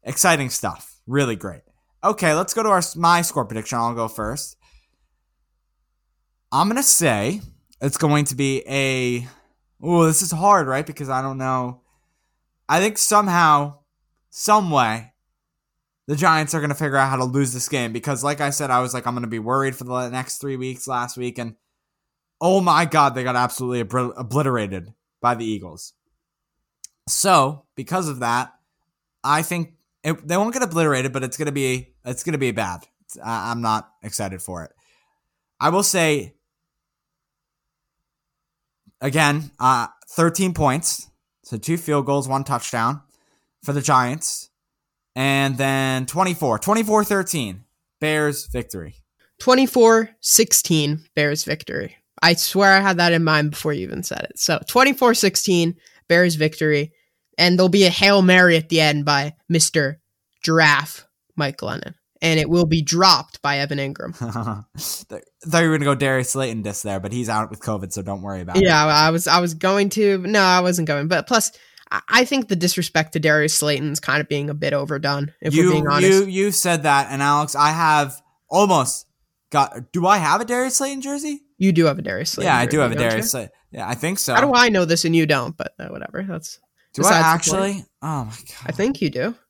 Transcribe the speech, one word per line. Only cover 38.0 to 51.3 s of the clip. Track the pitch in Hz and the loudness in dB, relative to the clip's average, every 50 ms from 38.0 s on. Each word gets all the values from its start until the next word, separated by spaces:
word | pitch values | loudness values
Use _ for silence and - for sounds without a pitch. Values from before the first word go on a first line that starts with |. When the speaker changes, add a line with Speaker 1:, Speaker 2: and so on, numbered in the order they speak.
| _ _ _ _ _ _ _ _ _ _ _ _ _ _ _ _ _ _ _ _ | _ _ _ _ _ _ _ _ _ _ _ _ _ _ _ _ _ _ _ _
Speaker 1:
again, | 131 139 131 160 156 143 147 151 156 143 _ - | -6 -2 0 2 2 2 2 0 -6 -10 _ 0
uh, | 127 127 131 120 117 - _ _ _ - | 2 2 2 2 0 -6 _ _ _ -8
thirteen | - - 165 170 165 - 196 185 | -2 0 0 0 2 0 -2 -2
points, | 170 156 151 135 127 156 - - - - - _ _ _ _ _ _ _ _ | 0 0 0 0 0 0 -4 -6 -6 -6 -12 _ _ _ _ _ _ _ _
so | - 123 | -12 -12
two | 110 - 156 170 170 | -10 -4 -4 -4 -4
field | 165 160 151 143 135 | -2 -2 -2 0 0
goals, | 135 139 143 131 131 | 0 -2 -2 -2 -2
one | 131 135 139 | -4 -4 -4
touchdown | - 143 120 - - - 120 113 120 143 143 _ _ _ _ _ _ _ _ _ _ _ _ | -4 -6 -6 -6 -6 -4 -2 -2 -2 -2 -6 _ _ _ _ _ _ _ _ _ _ _ _
for | - - | -8 -4
the | 139 143 | -4 -2
Giants, | 123 156 143 127 123 123 135 160 - - - - - _ _ _ _ _ _ _ _ _ _ _ _ _ _ | 0 2 4 4 2 2 -4 -6 -6 -8 -8 -8 -12 _ _ _ _ _ _ _ _ _ _ _ _ _ _
and | 127 135 139 139 139 139 139 135 | -2 0 0 2 2 0 0 0
then | 123 139 135 135 135 135 131 131 131 131 | -2 -2 0 0 0 0 -2 -2 -4 -4
twenty-four, | - - 175 190 185 175 - 156 131 110 107 | -4 -2 -2 0 0 0 -2 0 0 0 0
twenty-four | - 202 214 226 226 214 214 214 208 | 0 0 0 0 2 2 2 2 2
thirteen, | - 208 196 185 - - 156 123 101 92 98 - _ _ _ _ _ _ _ | 2 0 -2 -2 -2 -4 -4 -4 -6 -8 -12 -18 _ _ _ _ _ _ _
Bears | 151 156 151 151 151 147 139 - - | -2 0 0 0 0 0 -2 -4 -10
victory. | - - 123 117 - - 92 80 76 - _ _ _ _ _ _ _ _ _ | -8 -8 -8 -8 -8 -12 -12 -12 -14 -18 _ _ _ _ _ _ _ _ _
Speaker 2:
Twenty-four | - 254 254 254 269 - - 254 226 226 226 226 226 220 _ _ | 2 2 4 4 4 2 4 6 6 6 6 4 2 -2 _ _
sixteen, | - - - - 226 - - - - - 170 156 147 147 151 156 - _ _ | -2 2 4 4 4 4 2 0 2 2 0 2 2 0 -2 -6 -8 _ _
Bears | 156 147 147 | 0 0 0